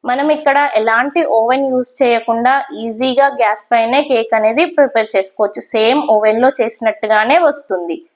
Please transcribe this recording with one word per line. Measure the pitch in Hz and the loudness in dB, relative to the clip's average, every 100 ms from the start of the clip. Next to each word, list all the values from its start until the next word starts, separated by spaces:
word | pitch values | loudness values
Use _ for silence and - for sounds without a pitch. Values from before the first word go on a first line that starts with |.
| 247 | -4
మనం | 254 294 302 | -2 0 0
ఇక్కడ | 294 277 285 220 | 2 2 0 0
ఎలాంటి | 226 226 277 311 311 226 | 0 0 0 -2 0 0
ఓవెన్ | 226 262 277 | 2 0 0
యూజ్ | 254 247 - | -2 -4 -2
చేయకుండా | 247 233 233 226 240 269 - 214 | 0 0 0 0 0 0 -4 -10
ఈజీగా | 226 220 262 247 277 277 | -10 -4 0 2 2 2
గ్యాస్ | 220 220 - | -2 -2 -2
పైనే | 233 226 269 294 | 0 2 0 0
కేక్ | 240 226 226 | -2 0 0
అనేది | 214 240 349 349 | 0 0 0 2
ప్రిపేర్ | 269 233 220 190 | 2 0 0 -2
చేసుకోవచ్చు. | 190 - 208 - - | -4 -2 -4 -4 -6
సేమ్ | 220 220 269 196 | 0 2 0 2
ఓవెన్ | 214 214 220 | 2 2 2
లో | 254 262 | 0 2
చేసినట్టుగానే | 226 - 226 214 208 214 226 320 320 | -4 -2 -4 -4 0 0 2 2 2
వస్తుంది. | 285 - 185 175 165 - | -2 -6 -8 -6 -10 -12